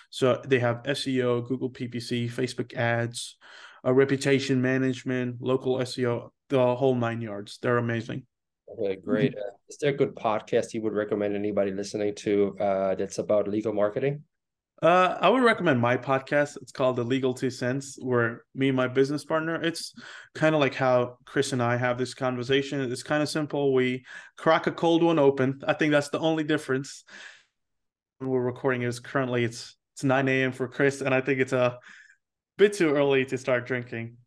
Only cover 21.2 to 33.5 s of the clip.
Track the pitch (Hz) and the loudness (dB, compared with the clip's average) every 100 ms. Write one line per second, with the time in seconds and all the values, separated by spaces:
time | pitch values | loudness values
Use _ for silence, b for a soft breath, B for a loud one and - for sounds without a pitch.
21.2 | - 151 135 131 120 120 123 120 123 - | -6 -2 0 0 0 2 0 -2 -4 -4
22.2 | 131 123 120 135 139 147 131 123 - 151 | -4 -4 0 0 0 -4 -6 -6 -4 -2
23.2 | 147 160 147 147 143 131 127 127 B B | 0 -2 -4 0 2 4 2 0 B B
24.2 | B - - 165 165 - 170 165 170 165 | B -2 2 4 2 0 2 4 4 4
25.2 | 139 139 131 135 - 143 156 147 139 143 | 4 4 0 -2 -4 0 2 2 0 -2
26.2 | 160 160 151 151 - 131 139 - - B | 0 0 0 -2 -2 -4 -4 -14 -20 B
27.2 | B B B _ _ _ _ _ _ _ | B B B _ _ _ _ _ _ _
28.2 | 131 127 123 123 139 127 120 120 - 143 | -4 -2 -2 -2 -2 -2 -2 -6 -4 -4
29.2 | 131 123 120 120 - - _ - 143 131 | -2 0 -2 -4 -14 -20 _ -4 0 2
30.2 | 131 131 131 131 127 - 139 135 135 131 | 2 2 0 -2 -6 2 2 2 0 0
31.2 | 131 131 131 131 123 123 B B B B | 2 0 0 2 2 0 B B B B
32.2 | _ _ _ - 208 202 165 143 143 135 | _ _ _ 4 4 6 2 4 4 2
33.2 | 127 131 131 | 2 -2 0